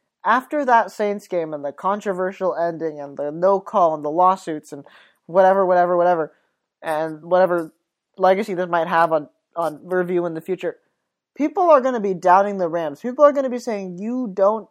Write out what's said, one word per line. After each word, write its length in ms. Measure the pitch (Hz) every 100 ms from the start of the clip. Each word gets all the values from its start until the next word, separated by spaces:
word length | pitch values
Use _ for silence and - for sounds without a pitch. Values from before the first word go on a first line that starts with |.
| _ _
after 400 | 196 240 254 302 262
that 260 | 233 190
Saints 360 | - 208 202 -
game 260 | 175 160
and 100 | 147
the 80 | 143
controversial 840 | - 190 208 202 180 185 190 185 147
ending 440 | 170 165 160 147
and 180 | 143 139
the 140 | 147
no 280 | 160 185 196
call 340 | 190 208 170
and 100 | 156
the 80 | 147
lawsuits 600 | 165 185 190 - 151 -
and 140 | 139 139 - _ _ -
whatever, 400 | 175 190 196 180
whatever, 320 | 180 175 175
whatever, 360 | 175 170 147 _ _ _ _ _
and 400 | 165 156 160 156
whatever 500 | 170 180 185 175 156 _ _ _ _ -
legacy 360 | 185 196 214
this 160 | 175 180
might 180 | 170 165
have 240 | 170 170
on, 160 | 156 143 _ _ 170
on 240 | 160 143
review 420 | 180 180 180 175 170
in 80 |
the 80 | 160
future, 360 | 175 180 175 - _ _ _ _ _ -
people 340 | 302 339 359
are 120 | 285
gonna 180 | 254 247
be 140 | 202
doubting 440 | 180 180 185 202 196
the 120 | 170
Rams. 320 | 170 156 139
People 240 | 240 262 294
are 80 |
gonna 160 | 285 262
be 100 | 240
saying, 380 | 240 202 190 175
"You 320 | 214 254 240
don't 360 | 190 196 220 190